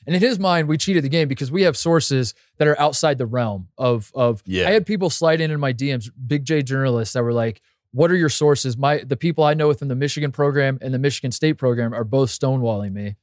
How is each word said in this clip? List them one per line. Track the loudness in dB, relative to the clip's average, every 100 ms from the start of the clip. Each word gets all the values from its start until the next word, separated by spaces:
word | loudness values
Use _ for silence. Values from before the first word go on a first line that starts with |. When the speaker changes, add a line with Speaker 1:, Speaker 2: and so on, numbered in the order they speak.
| -4
Speaker 1:
And |
in | 0
his | 2 2
mind, | 2 2 2
we | 0
cheated | 0 0
the | 2
game | 0 0
because | -2 -4
we | 0
have | 2 2
sources | 2 2 2 0 -2 -6 _ 0
that | 2
are | 2
outside | 2 2 0 0
the | -2
realm | -2 -2 -4 -10 -2
of, | 0 0 -2
of, | 0 0 0 -4
Speaker 2:
Yeah. | 0 2
Speaker 1:
I |
had | 2 2
people | -2 -2
slide | 0 2 2
in, | 0
in | -2
my | -2
D | -2 -2
Ms, | -4 -6
Big | -10 -4 -4
J | 0 0
journalists | 0 0 0 0 -2
that | -2
were | 0
like, | 0 -2 -4 _ _ _
"What | 2 2
are | 4
your | 2
sources? | 2 2 2 0 0
My, | 0 0
the | -2 -2
people | -2 2
I | 2
know | 2 2
within | 0 -4
the |
Michigan | -4 -4 -4 -4
program | 0 0 2 0 -2
and | -4
the | -2
Michigan | -2 -2 -6
State | -2 -2 0
program | 0 0 -2
are | -4
both | -2 0 0
stonewalling | -2 -2 0 0 -2 -4
me. | -8 -10 -12